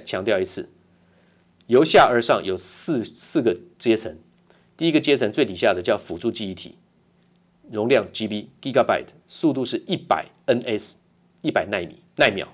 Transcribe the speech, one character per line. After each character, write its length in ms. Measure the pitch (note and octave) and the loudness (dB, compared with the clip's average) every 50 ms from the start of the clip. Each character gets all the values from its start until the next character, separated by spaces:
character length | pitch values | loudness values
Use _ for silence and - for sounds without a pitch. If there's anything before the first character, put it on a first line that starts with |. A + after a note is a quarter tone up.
| - | -2
强 160 | - - F#2+ | -6 -6 -4
调 160 | G2 A2+ G2+ F#2 | 0 0 0 0
一 60 | F#2 | 0
次， 260 | - - - - - _ _ _ _ _ _ _ _ _ _ _ _ _ _ _ _ _ _ _ | -2 -6 -8 -10 -14 _ _ _ _ _ _ _ _ _ _ _ _ _ _ _ _ _ _ _
由 180 | - A#2 C3 D#3+ | 4 4 4 6
下 220 | D#3 - F#3 C#3+ | 6 6 6 6
而 160 | G#2+ B2 A#2 | 6 4 2
上 180 | A2+ - B2+ G2+ E2 | 2 2 0 0 0
有 120 | F#2+ F#2 | -4 -4
四， 480 | - - - - - - - D#3 A#2+ G#2 | -2 -2 0 0 2 0 0 0 -2 -4
四 380 | - - - - - - D#3+ | -6 -10 -10 -8 -4 -2 0
个 160 | A#2 A2 F2 - - - _ | 0 0 0 -2 -6 -18 _
阶 200 | - - A#2+ A2+ | -2 0 2 2
层。 200 | G#2+ - D#2+ D#2+ - _ _ _ _ _ _ _ _ _ _ _ | 2 0 -6 -12 -16 _ _ _ _ _ _ _ _ _ _ _
第 100 | - D#3+ | -4 0
一 60 | E3 | 0
个 80 | D3+ D#3 | 0 2
阶 160 | - D3+ C#3 | 2 2 2
层 160 | B2+ B2 G#2 | 2 2 0
最 120 | G#2+ D#3 C#3 | 0 0 0
底 120 | G2+ F#2 | 0 0
下 180 | F2 A#2+ G#2+ F#2 | 0 2 2 2
的 80 | F2+ | 2
叫 160 | F2+ A#2+ G#2+ G2+ | 0 0 -2 -2
辅 180 | - - E2 | -2 -8 -8
助 140 | F2 - A#2 | -6 -4 -4
记 180 | A2 - G#2+ F#2+ | -4 -4 -6 -10
忆 60 | F#2 | -10
体， 220 | - - - - _ _ _ _ _ _ _ _ _ _ _ _ _ _ _ _ _ - - | -12 -14 -18 -20 _ _ _ _ _ _ _ _ _ _ _ _ _ _ _ _ _ -16 -8
容 200 | A2 G#2+ G#2+ B2 | -4 -2 2 4
量 180 | C3+ A2+ G2 - | 4 4 2 0
G 160 | - - A2 G2 | -6 -6 -6 -4
B，gigabyte， 800 | G#2 G#2 A2 - - _ - C#3 A#2+ B2+ A#2 - G2 C#2+ B1+ - - _ _ | -6 -6 -8 -12 -16 _ -6 0 2 2 2 2 0 -2 -4 -8 -18 _ _
速 260 | - - - - D#3 | -14 -4 -2 0 0
度 120 | C3 C3+ B2 | 0 0 -2
是 180 | A#2 - - - - | -4 -6 -6 -4 -4
一 80 | F3+ | -6
百 340 | - - - - D#2 - - _ _ _ | -4 -2 -2 -2 -2 -4 -8 _ _ _
N 160 | - A#2 B2 | 0 0 0
S， 360 | A#2+ B2 A2 G2+ - - - _ _ _ _ _ _ _ _ _ | -2 -4 -4 -4 -4 -6 -10 _ _ _ _ _ _ _ _ _
一 80 | - D3+ | -4 -2
百 160 | - G2+ F2 | -2 -2 -2
奈 180 | G2 G#2 F#2 F2 | -2 -4 -4 -4
米， 160 | D#2+ - - _ _ _ | -6 -12 -18 _ _ _
奈 160 | - D3 A#2 | 0 2 2
秒， 160 | G2+ F#2+ - - | 0 -2 -6 -10